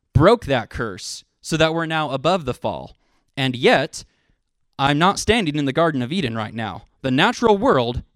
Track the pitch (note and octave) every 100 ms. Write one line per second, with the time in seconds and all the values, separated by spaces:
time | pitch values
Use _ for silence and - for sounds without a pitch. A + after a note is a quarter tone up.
0 | _ - E3+ A#3 - C3 G#2 - A2+ F#2
1 | - - - _ - D#3+ D#3+ E3 D#3+ D#3+
2 | D3 C3+ C#3+ F#3 C3+ A#2+ A2 D#2 B1+ -
3 | _ _ _ - C3 C#3 F3 G3 D3 -
4 | - _ _ _ _ _ _ - C3+ D3
5 | F3+ - - A3+ E3+ D3 C#3+ C3+ E3 C#3
6 | B2 F#3 C3+ A2+ G#2+ A2+ G#2+ E2+ - _
7 | C3 B2+ G3 A3+ A#3 G3+ B3+ D#3 A#2 B2
8 | -